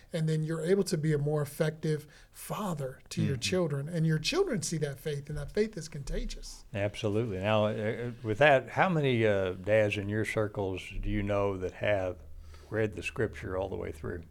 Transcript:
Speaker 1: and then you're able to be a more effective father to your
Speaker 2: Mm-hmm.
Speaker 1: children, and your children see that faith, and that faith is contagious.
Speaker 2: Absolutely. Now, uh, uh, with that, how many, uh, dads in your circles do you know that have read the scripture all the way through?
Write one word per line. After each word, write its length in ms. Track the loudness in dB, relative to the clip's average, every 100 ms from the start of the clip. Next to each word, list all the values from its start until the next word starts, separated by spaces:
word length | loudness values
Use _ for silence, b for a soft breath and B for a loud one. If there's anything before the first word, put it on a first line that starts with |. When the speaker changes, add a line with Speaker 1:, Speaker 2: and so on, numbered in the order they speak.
| B
Speaker 1:
and 120 | -2 0
then 160 | 2
you're 200 | 0 0
able 200 | 4 4
to 120 | 4 2
be 160 | 2
a 60 | 2
more 240 | 2 0
effective 640 | 0 0 -2 0 -2 -2 -6 B B
father 680 | -16 -8 -6 -4 -4 -4 -8 -8
to 120 | -2
your 120 | 0
Speaker 2:
Mm-hmm. 60 | 0
Speaker 1:
children, 480 | 0 2 2 0 -2
and 180 | 0 2
your 120 | 2
children 440 | 2 2 2 0
see 160 | -2 -2
that 200 | -2 -4
faith, 300 | -6 -6 -6
and 80 | -6
that 160 | -4
faith 240 | 0 0 -2
is 120 | -10
contagious. 760 | -8 -4 -4 -4 -8 -12 -16 -8
Speaker 2:
Absolutely. 640 | -2 -2 -2 0 0 0 0
Now, 280 | 2 4 2
uh, 20 |
uh, 400 | 0 -2 -2 -6 -6
with 160 | -4 6
that, 320 | 8 8 4
how 180 | 2 4
many, 380 | 4 4 4 4
uh, 260 | 4 0
dads 440 | -2 2 4 4 0
in 100 | -2
your 160 | -2
circles 580 | 0 0 -2 -2 -4 -4 -6 -4
do 80 | -2
you 120 | 0
know 340 | 2 2 2 0
that 140 | -4
have 440 | -2 0 2 0 -4 -10 -14 -14 -16 -6
read 240 | -2 -2 -2
the 60 |
scripture 540 | -6 -2 -2 -4 -6 -4
all 100 | -4
the 80 | -4
way 160 | -6
through? 300 | -8 -8 -8 -10